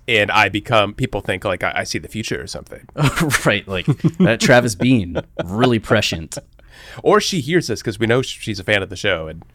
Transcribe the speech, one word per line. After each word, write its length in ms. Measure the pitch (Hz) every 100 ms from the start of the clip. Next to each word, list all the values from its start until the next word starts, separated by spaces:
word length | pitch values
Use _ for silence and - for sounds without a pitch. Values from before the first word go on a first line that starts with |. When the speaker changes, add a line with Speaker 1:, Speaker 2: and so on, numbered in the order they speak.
| -
Speaker 1:
and 240 | 110 104
I 180 | 107 101
become, 460 | 104 - 113 101
people 280 | 101 127 101
think, 220 | 104 92
like, 200 | 104 90
I, 80 | 92 -
I 60 |
see 140 | 95 95
the 80 | 76
future 320 | 107 107 78
or 60 | -
something. 400 | 65 - - -
Speaker 2:
<laughs> 500 | 139 143 - 156 -
Right, 220 | 151 104 -
like, 200 | 92 87 127 165 -
that 180 | 175 113
Travis 360 | 214 123 120 101
Bean, 440 | 123 127 87 82 - -
really 360 | 87 101 127 113
prescient. 580 | - 110 - 85 78 - - _ - - - -
Speaker 1:
Or 180 | - 208
she 200 | - 185
hears 260 | 127 175 -
this, 160 | 104
'cause 160 | - 104
we 80 | 113
know 160 | 123
sh-, 160 | 127 -
she's 200 | - 101
a 40 |
fan 180 | 95 104
of 60 | 95
the 60 | 95
show, 300 | 104 85 80
and 160 | 82 -